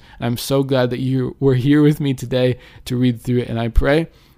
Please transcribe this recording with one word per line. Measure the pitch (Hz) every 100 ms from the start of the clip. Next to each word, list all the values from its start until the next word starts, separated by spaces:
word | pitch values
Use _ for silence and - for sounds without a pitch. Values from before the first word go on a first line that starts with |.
| - -
And | 120
I'm | 120
so | - 139
glad | 135 135 123
that | 123
you | 131 131 127 -
were | 135
here | 127 135 147
with | 147 147
me | 139
today | 131 120 127 127 123 - - -
to | 123
read | 127 113
through | - 120
it. | 120
And | 117
I | 117
pray | - 139 151 160 _ _